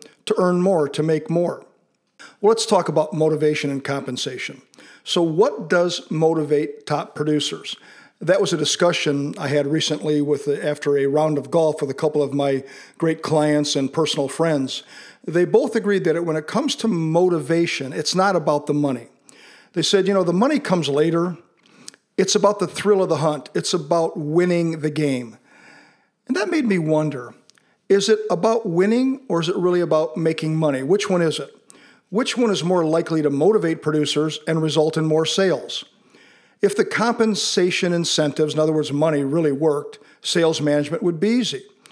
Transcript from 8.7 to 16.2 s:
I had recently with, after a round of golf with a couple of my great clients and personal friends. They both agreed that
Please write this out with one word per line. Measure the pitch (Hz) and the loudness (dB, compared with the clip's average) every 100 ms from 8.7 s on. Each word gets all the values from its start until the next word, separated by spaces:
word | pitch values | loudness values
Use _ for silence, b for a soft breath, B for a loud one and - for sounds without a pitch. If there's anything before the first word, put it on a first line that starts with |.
| - 175 165 - 143 143 - | 0 0 2 -2 -2 -4 -6
I | 147 | -2
had | 147 139 | 0 0
recently | 156 151 151 151 147 | -2 -2 -4 -2 0
with, | 143 147 147 | 0 -2 -2
after | 139 156 147 147 143 | -2 -4 -2 0 2
a | 139 | 2
round | 147 156 143 | 2 2 0
of | 120 | 0
golf | 170 160 151 | 2 2 0
with | 135 | -4
a | |
couple | 131 156 151 | -2 -2 0
of | 139 | 0
my | 139 139 135 135 B B - | 0 0 -2 -6 B B -4
great | 165 156 | -2 -2
clients | - 151 151 147 147 147 | 0 2 2 2 0 -2
and | 135 | -2
personal | 165 151 - 139 | 0 -2 -2 -4
friends. | - 165 147 135 - B B B B - | 0 0 0 -2 -8 B B B B -4
They | 165 | 0
both | 175 202 285 226 | 2 2 2 0
agreed | 196 196 160 | 0 2 2
that | 160 | 0